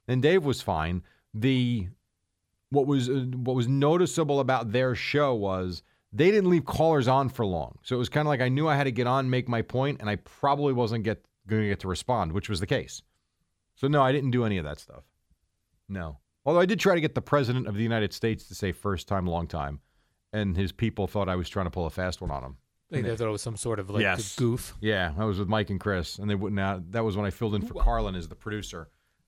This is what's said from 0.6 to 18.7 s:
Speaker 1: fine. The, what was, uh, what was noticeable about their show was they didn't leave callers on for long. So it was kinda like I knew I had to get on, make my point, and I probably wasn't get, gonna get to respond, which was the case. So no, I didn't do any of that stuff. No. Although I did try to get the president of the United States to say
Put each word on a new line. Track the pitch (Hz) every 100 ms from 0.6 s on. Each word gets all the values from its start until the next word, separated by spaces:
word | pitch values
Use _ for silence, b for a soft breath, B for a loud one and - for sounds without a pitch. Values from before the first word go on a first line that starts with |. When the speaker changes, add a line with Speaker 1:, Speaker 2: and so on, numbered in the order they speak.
Speaker 1:
fine. | - 82 80 90 - _ _
The, | 107 131 131 120 117 90 - _ _ _ _ _ _ -
what | 143 135
was, | 139 123
uh, | 135 127
what | 127 123 127
was | 117
noticeable | 139 143 175 175 - 156 139
about | 131 127 117
their | 120 127
show | 117 - 143 143
was | 117 98 92 92 87 - _ _
they | 107 170
didn't | 214 180
leave | 175
callers | - - 160 151 123
on | 131 135
for | -
long. | 104 87 64 -
So | - 127
it |
was | 123
kinda | 151 151
like | 143
I | 127
knew | 135 160
I | 143
had |
to | 135
get | 123 123
on, | 131 131
make | 127 123
my | 117
point, | - 127 135 -
and | 107
I | 104
probably | - - 143 147 147
wasn't | 123 113 117
get, | 107 101 _ _ 95
gonna | 110 104
get | 98
to | 92
respond, | 87 - 120 85
which | 90 -
was | 92
the | 90
case. | 131 76 - - _ _ _ _ _ _
So | - 135
no, | 147
I | 131
didn't | 143 131
do | 123
any | 110 98
of |
that | 73 73
stuff. | - - - _ _ _ _ _ _ _ -
No. | 98 80 73 _ _
Although | 139 175
I | 180
did | 214
try | -
to | 175
get | 147
the | 127
president | - 147 120 127 110
of |
the | 101
United | 113 113 101
States | - 117 104 -
to |
say | 95 98